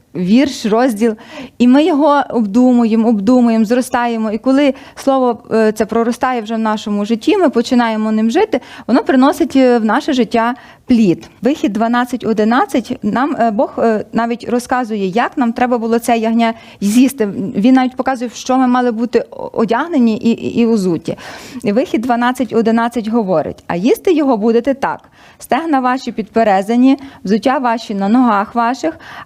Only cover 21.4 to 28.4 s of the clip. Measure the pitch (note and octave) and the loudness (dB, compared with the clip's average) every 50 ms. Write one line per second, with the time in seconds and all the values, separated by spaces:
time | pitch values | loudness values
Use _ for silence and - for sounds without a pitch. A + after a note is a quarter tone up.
21.4 | - - - B3 - G#3 G3+ B3 E4 - - B3 A3 C4 A#3 A#3 A#3+ B3 B3+ - | -18 -16 -12 -6 -4 -2 0 0 -2 -2 -2 -4 -2 -2 -2 0 0 -2 -2 -2
22.4 | B3+ - - A3+ G#3+ A3+ A3+ A#3 A#3 A#3+ - B3 G3+ A3 A3+ A#3+ G3+ F#3 F3+ D#3 | -4 -2 -2 0 0 2 0 0 0 -2 -4 -4 -4 -2 -2 -2 0 0 0 -2
23.4 | - - - - - - F3 F3 F#3+ C4+ A4+ - - G4 E4+ D4 D4 C4+ B3 G3 | -2 -4 -8 -12 -8 -6 -4 -2 0 0 0 0 0 0 0 2 2 0 0 0
24.4 | G#3+ A#3 A3+ A#3 A#3 C#4 C4 C4+ - E3 D3 - _ - _ _ - - - - | 2 2 2 2 0 0 -2 -2 -2 -4 -4 -6 _ -20 _ _ -20 -20 -20 -12
25.4 | - - A#3 C#4 E4 E4 C#4+ C4 B3 B3+ B3+ C4 - B3 - - G3 - - A3+ | -4 -4 -2 -2 0 0 0 0 2 0 -2 -2 -4 -8 -8 -8 -6 -2 0 2
26.4 | A3+ G#3+ F#3+ G3 F#3+ G#3 A#3 A#3+ B3+ C4+ C#4 C4+ - - - - - F#3 G#3+ G#3+ | 2 4 2 2 0 0 2 4 4 4 4 2 -2 -14 -18 -8 -4 -2 0 0
27.4 | - C4 C4 D4+ B3 A#3+ A3+ A#3 - - G#3 G3 G3 G3 A3+ C4 B3+ A#3 G#3 G3 | 2 0 0 0 0 -2 -2 -4 -6 -8 -6 -4 0 2 2 4 4 4 2 0